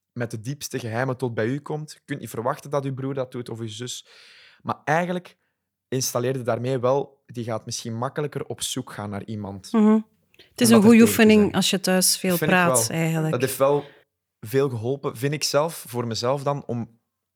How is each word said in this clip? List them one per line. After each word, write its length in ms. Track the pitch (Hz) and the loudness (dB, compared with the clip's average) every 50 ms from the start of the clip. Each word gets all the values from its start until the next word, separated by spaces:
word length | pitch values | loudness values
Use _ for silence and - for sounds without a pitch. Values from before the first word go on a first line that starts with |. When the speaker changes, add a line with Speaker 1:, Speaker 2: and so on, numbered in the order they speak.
| _ _ | _ _
Speaker 1:
met 180 | - 120 120 117 | -10 -8 -8 -8
de 100 | - 110 | -8 -10
diepste 380 | 104 127 147 147 - - - 131 | -10 -10 -10 -10 -10 -10 -8 -8
geheimen 380 | 120 110 110 117 131 135 127 | -8 -6 -4 -4 -4 -4 -4
tot 180 | - 135 120 113 | -4 -6 -6 -2
bij 120 | 110 107 | -2 -2
u 140 | 117 135 147 | -2 -2 -6
komt. 320 | - - 151 151 156 - | -6 -8 -8 -8 -10 -12
Je 80 | - _ _ | -18 _ _
kunt 160 | - 143 139 | -12 -10 -10
niet 80 | - - | -10 -10
verwachten 400 | - 120 113 127 151 - - 143 | -8 -6 -4 -4 -4 -6 -6 -6
dat 140 | 147 143 135 | -4 -4 -4
uw 100 | 139 131 | -4 -6
broer 200 | 123 135 135 139 | -6 -6 -6 -6
dat 180 | 139 127 127 | -6 -6 -8
doet 160 | - 123 120 - | -8 -12 -10 -10
of 100 | 120 110 | -10 -10
uw 100 | 117 110 | -10 -10
zus. 380 | 107 110 123 123 - - - _ - - - - - - - _ _ _ | -10 -10 -12 -12 -12 -14 -16 _ -20 -20 -20 -20 -20 -20 -20 _ _ _
Maar 140 | - - 113 - - | -8 -8 -8 -6 -2
eigenlijk 520 | - 151 170 180 175 180 180 180 - _ _ _ _ _ _ _ _ _ _ _ - | -2 0 0 0 -2 -4 -8 -8 -14 _ _ _ _ _ _ _ _ _ _ _ -6
installeer 480 | 123 131 123 - - 123 123 127 135 | -4 -4 -2 -2 -2 -2 -2 -2 -2
je 60 | 135 | -2
daarmee 360 | 117 123 113 113 120 127 135 127 | -2 -2 -2 -2 -2 -2 -2 0
wel, 440 | 113 123 135 143 - - _ _ _ | 2 2 2 0 -2 -6 _ _ _
die 180 | - 117 120 113 | -14 -10 -8 -6
gaat 220 | 117 113 110 - | -6 -6 -8 -8
misschien 280 | 120 113 - - 117 113 | -8 -10 -10 -8 -8 -6
makkelijker 480 | 113 123 139 - - 151 143 - 135 - | -4 -6 -6 -4 -4 -6 -6 -6 -8 -8
op 160 | - - - | -10 -10 -8
zoek 300 | - - - 131 120 - | -8 -6 -6 -8 -8 -10
gaan 180 | - - 104 104 | -10 -10 -10 -8
naar 140 | 101 101 - | -8 -10 -10
iemand. 480 | - 113 104 104 98 98 95 - - | -8 -10 -8 -8 -10 -12 -14 -8 -2
Speaker 2:
Mhm. 200 | - 226 214 214 | 2 4 6 6
Het 80 | 214 220 | 4 4
is 400 | 214 _ _ _ _ _ _ _ | 0 _ _ _ _ _ _ _
Speaker 1:
En 60 | - | -20
Speaker 2:
een 100 | _ _ | _ _
Speaker 1:
dat 120 | - 254 226 | 2 6 6
er 0 | |
Speaker 2:
goede 140 | 233 226 | 8 8
Speaker 1:
tegen 160 | 190 226 240 226 | 10 10 10 10
te 40 | |
Speaker 2:
oefening 380 | 233 226 - - 226 214 214 214 | 8 8 6 6 6 8 8 6
Speaker 1:
zijn. 120 | 208 180 - | 6 4 2
Speaker 2:
als 160 | 190 190 - | 0 0 0
je 100 | - 185 | 0 0
thuis 360 | - 185 185 185 180 - - - | 0 2 2 2 2 2 0 0
veel 180 | - 185 180 | 0 0 0
Speaker 1:
Vind 40 | 170 | 0
ik 140 | 190 180 185 | 2 2 4
Speaker 2:
praat, 300 | 180 175 170 127 120 113 | 4 4 4 4 2 2
Speaker 1:
wel. 100 | - - 165 | 0 -2 -2
Speaker 2:
eigenlijk. 340 | 165 160 160 160 156 156 | 0 0 0 0 0 0
Speaker 1:
Dat 80 | 131 123 | 0 0
heeft 160 | 131 127 - | -2 -2 0
wel 280 | - 135 139 147 143 143 - - _ _ _ _ _ _ _ _ _ | 2 2 2 2 2 -2 -6 -16 _ _ _ _ _ _ _ _ _
veel 280 | - 107 127 135 139 143 | -8 -2 0 0 0 0
geholpen, 480 | 120 110 113 123 139 139 - 143 123 | -2 -4 -4 -6 -6 -4 -6 -8 -6
vind 160 | 117 127 143 151 | -4 -4 -4 -4
ik 80 | 147 - | -4 -2
zelf, 400 | - - 143 156 170 165 - - - | 0 0 0 0 -2 -4 -10 -12 -8
voor 180 | 117 120 120 | -6 -6 -4
mezelf 360 | 117 110 95 117 123 139 143 | -4 -4 -4 -2 -2 -2 -2
dan, 220 | 135 143 143 139 - | -2 -4 -4 -4 -4
om 320 | - 120 120 110 - _ _ _ _ _ _ _ _ _ | -6 -6 -6 -8 -10 _ _ _ _ _ _ _ _ _